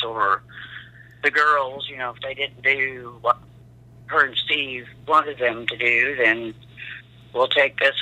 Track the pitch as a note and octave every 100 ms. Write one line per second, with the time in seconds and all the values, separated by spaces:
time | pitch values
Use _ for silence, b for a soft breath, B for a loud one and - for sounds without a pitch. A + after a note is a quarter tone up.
0 | A2+ A2+ G2 G2 - B B B B B
1 | B B C#3+ D3+ D3+ D3 C3 C#3 C#3 C#3
2 | B2 A#2+ C3+ C3+ C#3 A#2+ C3 C3+ C3+ B2+
3 | A#2+ A#2+ A#2 - - - - - - -
4 | - D#3 C3+ A2+ - D3 C#3 B2+ A#2 -
5 | - D#3 D3 C#3 B2 A2+ A#2 A#2 A#2+ A#2+
6 | C3 C3+ A2+ A2+ A2+ - - B B B
7 | - - - A#2+ C3 D3 C#3 - C#3 C3+